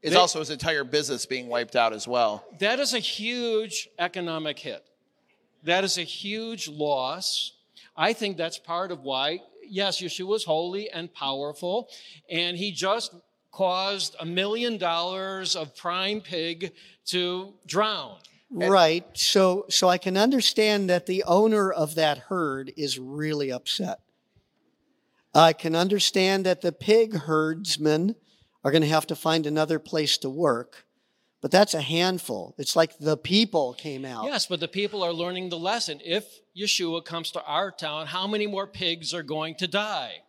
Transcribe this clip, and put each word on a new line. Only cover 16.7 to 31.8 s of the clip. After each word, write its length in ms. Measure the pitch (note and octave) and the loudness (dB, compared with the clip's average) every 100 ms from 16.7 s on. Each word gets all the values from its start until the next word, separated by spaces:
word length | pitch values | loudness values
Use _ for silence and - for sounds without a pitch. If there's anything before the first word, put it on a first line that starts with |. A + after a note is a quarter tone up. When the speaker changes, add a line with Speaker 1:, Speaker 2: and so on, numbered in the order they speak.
| - - _ - | -12 -20 _ -4
Speaker 2:
to 480 | F3+ F3+ F3+ G3 G3+ D#3+ | -2 -2 -4 -8 -18 -4
drown. 500 | D#3 G#3+ G3+ C3 F#2 - _ _ A3+ | 0 0 -2 -8 -16 -20 _ _ -2
Speaker 1:
And 120 | F3+ | 4
Speaker 3:
Right. 340 | G3 E3 E3 - | 6 6 4 -2
So, 520 | - - G3+ F#3 F#3 - | -2 2 6 6 4 0
so 180 | - F#3 | 2 4
I 120 | F3+ | 4
can 180 | F#3+ F#3 | 2 4
understand 720 | A3+ C4+ G#3+ - G#3+ G#3 F#3+ | 6 6 2 4 4 4 4
that 160 | F3+ F3 | 2 2
the 180 | F#3 - | -2 4
owner 460 | F3 A3 G#3+ F#3+ | 6 6 4 2
of 220 | E3+ D3+ | 0 -2
that 240 | D#3+ D#3 C#3 | 2 2 2
herd 560 | - F#3 D#3 C3+ C3+ C#3+ | -4 -2 -2 -2 -8 -6
is 220 | C#3+ C3 | -4 -4
really 540 | B2+ D3 D#3 D3 C#3 | -8 -6 -4 -2 -2
upset. 480 | B2 - - F#3 G2 _ _ _ _ _ _ _ _ _ _ _ _ _ D3+ | -4 -4 -4 -4 -6 _ _ _ _ _ _ _ _ _ _ _ _ _ 8
I 180 | E3 | 8
can 220 | D#3+ E3 E3 | 6 0 0
understand 680 | F#3 G3+ - G3 F#3+ G3 F#3 | 2 2 2 2 2 2 2
that 140 | F3+ | 2
the 100 | F3+ | 0
pig 420 | D#3 - G#3+ A3+ G#3 | -4 4 6 6 0
herdsmen 1000 | D3 D#3 D#3 D#3+ F#3 D3+ D3+ D#3 F#3+ A3+ _ _ _ _ | 0 0 0 -2 -4 0 2 4 2 -2 _ _ _ _
are 80 | C3+ | 2
gonna 140 | D#3 D3+ | 4 4
have 220 | D#3 - | 2 0
to 80 | D#3 | -4
find 320 | D#3+ D#3+ D3 | 0 2 2
another 320 | D#3 D#3 D#3+ | 0 2 0
place 400 | - D#3+ D3 - | -2 -2 0 0
to 100 | C3+ | -2
work, 560 | C3+ E3 A#2 B2 - _ _ _ _ _ _ | 0 2 2 -2 -18 _ _ _ _ _ _
but 80 | - | 4
that's 240 | F#3 G#3 | 6 6
a 80 | D#3+ | 4